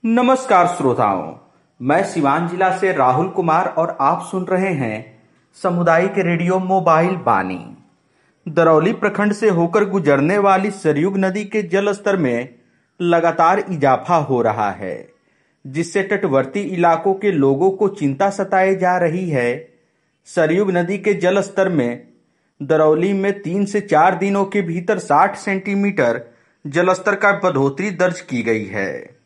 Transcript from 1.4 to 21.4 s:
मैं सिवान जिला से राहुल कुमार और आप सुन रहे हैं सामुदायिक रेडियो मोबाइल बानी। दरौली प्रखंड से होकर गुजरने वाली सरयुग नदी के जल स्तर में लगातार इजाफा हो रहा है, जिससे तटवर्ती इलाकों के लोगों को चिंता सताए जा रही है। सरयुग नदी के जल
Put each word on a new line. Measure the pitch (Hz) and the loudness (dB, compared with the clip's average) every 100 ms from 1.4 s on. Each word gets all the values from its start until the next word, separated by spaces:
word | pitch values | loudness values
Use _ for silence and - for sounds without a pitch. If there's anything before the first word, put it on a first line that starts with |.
| _ _ _ _ | _ _ _ _
मैं | 127 160 | 0 0
सिवान | 196 165 139 147 175 | 0 0 0 0 -2
जिला | 180 190 185 | 0 0 0
से | 196 | -2
राहुल | 156 127 131 185 | 2 2 2 -2
कुमार | 185 170 160 190 | -2 0 0 0
और | - 165 - | -2 -4 0
आप | 139 175 170 | -2 -2 -4
सुन | 190 | -8
रहे | 180 185 190 | -4 -2 -2
हैं | 156 120 107 - _ _ _ _ _ | -2 -4 -6 -12 _ _ _ _ _
सामुदायिक | 180 175 175 165 190 202 | -4 0 2 2 2 0
रेडियो | 170 170 175 185 | 0 0 0 -2
मोबाइल | 185 190 170 160 175 185 | 0 0 2 2 2 0
बानी। | - 101 92 90 - - _ _ _ _ _ _ - | 0 0 0 -6 -10 -20 _ _ _ _ _ _ -4
दरौली | 151 165 156 170 | 2 4 4 4
प्रखंड | 226 208 202 208 | 0 -2 0 -2
से | 208 220 | 2 0
होकर | 170 170 214 | 2 0 0
गुजरने | 202 190 143 139 147 208 | 0 0 2 2 2 2
वाली | 202 190 202 | 2 2 0
सरयुग | 196 156 143 180 196 | -2 -2 0 0 0
नदी | 190 185 | -2 -2
के | 208 220 | -4 -6
जल | 185 190 202 | -2 -2 -2
स्तर | 202 202 190 | -2 -2 0
में | 139 117 127 - _ _ _ _ | 0 -2 -6 -14 _ _ _ _
लगातार | 175 170 165 165 165 196 196 | 0 2 2 2 2 2 -2
इजाफा | 170 135 127 - 175 | -2 2 0 2 0
हो | 139 127 | 2 0
रहा | 113 107 104 | 0 0 -4
है, | 90 95 64 - _ _ _ _ _ | -4 -10 -10 -14 _ _ _ _ _
जिससे | 139 139 170 202 | -10 -6 -4 -4
तटवर्ती | 190 208 190 135 131 202 202 | -2 -2 0 0 0 -4 -4
इलाकों | 185 170 165 185 | 0 2 2 0
के | 196 208 | 0 0
लोगों | 170 139 139 185 | 2 2 2 0
को | 190 202 | 2 -2
चिंता | 196 143 135 196 | 0 -4 0 -2
सताए | 196 196 190 190 | -2 -2 2 2
जा | 190 180 180 | 2 0 2
रही | 170 170 185 | 0 -2 -2
है। | 143 120 120 - _ _ _ _ _ _ | -2 -2 -4 -10 _ _ _ _ _ _
सरयुग | - 156 170 202 | 0 2 2 2
नदी | 175 175 196 | 0 -2 -2
के | 208 | -2
जल | 190 175 196 | 0 2 0